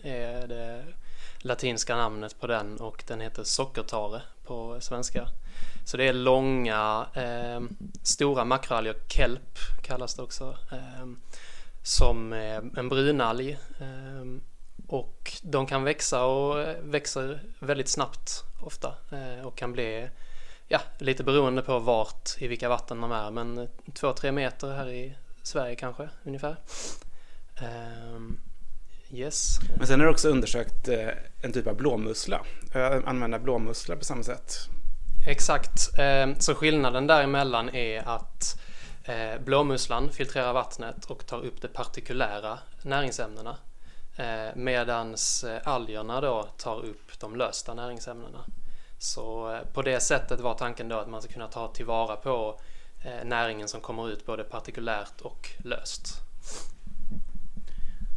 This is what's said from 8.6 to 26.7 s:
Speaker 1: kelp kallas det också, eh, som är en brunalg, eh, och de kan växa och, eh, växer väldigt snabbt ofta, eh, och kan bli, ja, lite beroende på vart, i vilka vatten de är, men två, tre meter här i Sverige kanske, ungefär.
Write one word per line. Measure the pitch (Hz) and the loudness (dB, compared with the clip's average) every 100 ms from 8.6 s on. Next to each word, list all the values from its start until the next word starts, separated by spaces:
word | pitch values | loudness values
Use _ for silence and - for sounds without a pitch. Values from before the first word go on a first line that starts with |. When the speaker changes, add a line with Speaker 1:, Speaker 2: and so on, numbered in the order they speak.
| - 117 110 110 - | 0 -2 -2 -4 0
Speaker 1:
kelp | - 123 135 - - - - | 4 4 2 -4 -2 2 2
kallas | - 127 123 | 2 -2 -2
det | - | -6
också, | 123 - 131 - - | -6 -6 -4 -4 -4
eh, | 127 131 127 131 123 - - - - - - | -6 -8 -10 -10 -10 -10 -10 -8 -8 -8 -8
som | - - 123 117 113 | 2 8 8 8 0
är | 113 110 110 123 - | -4 -4 -6 -8 -6
en | 127 | -2
brunalg, | 135 139 147 123 123 135 147 - - | 0 2 2 0 -2 -6 -8 -8 -8
eh, | 135 131 135 135 127 131 - - - - - | -8 -10 -12 -10 -8 -6 -8 -10 -12 -12 -8
och | 135 - - - - | -6 -4 -6 -8 -8
de | 170 139 135 | -4 -2 0
kan | 135 | -2
växa | 135 151 - 127 | -2 -2 -2 0
och, | 127 135 139 147 | 2 2 0 -2
eh, | 156 165 | -4 -6
växer | 156 147 147 139 131 151 - - | -4 -4 -4 -6 -6 -6 -10 -8
väldigt | 135 139 - | -4 -2 -2
snabbt | - 135 - - - - - | -2 -2 -4 -4 -6 -6 -4
ofta, | - - 135 143 - | -4 -4 -6 -6 -8
eh, | 143 131 123 127 | -8 -8 -8 -10
och | - | -8
kan | 123 | -6
bli, | 123 113 110 127 - - - - - - | -4 -4 -4 -6 -6 -6 -4 -6 -10 -2
ja, | 156 - - | -2 -2 -4
lite | 135 131 | -2 0
beroende | 131 139 135 127 | 2 2 2 0
på | 131 127 | 0 0
vart, | 113 113 110 - - - | 2 2 2 -2 -6 -4
i | 123 | -4
vilka | 117 123 | -4 -2
vatten | 120 - 117 | -2 -2 -4
de | 117 | -2
är, | 113 104 | -2 -4
men | 113 120 120 120 - - | -4 -6 -6 -6 -8 -10
två, | - 143 | -4 -2
tre | 123 139 | -2 -2
meter | 135 131 - 139 | -2 -2 -4 -6
här | 139 131 | -6 -6
i | 123 131 135 - - | -6 -8 -8 -12 -10
Sverige | - 151 127 123 | -6 -4 -4 -6
kanske, | 127 - 151 - | -8 -8 -10 -12
ungefär. | 151 139 147 160 - | -10 -8 -6 -6 -8